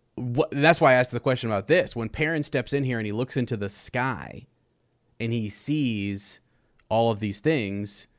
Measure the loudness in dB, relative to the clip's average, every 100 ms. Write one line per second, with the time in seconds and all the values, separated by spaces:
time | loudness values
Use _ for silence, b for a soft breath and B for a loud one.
0 | _ -8 -2 0 0 4 6 6 6 6
1 | 4 0 0 0 0 -2 4 2 2 -2
2 | -6 -2 -2 -2 -2 -4 -2 -2 -2 -2
3 | -2 -4 -2 -2 -2 -2 -6 -8 -6 -2
4 | -2 -4 -10 -16 -20 _ _ _ _ _
5 | _ -6 -4 -2 -4 -6 -4 0 0 0
6 | -2 -4 -8 -14 _ _ _ _ -2 2
7 | 2 0 -4 -2 0 0 0 -4 -8 -12
8 | -18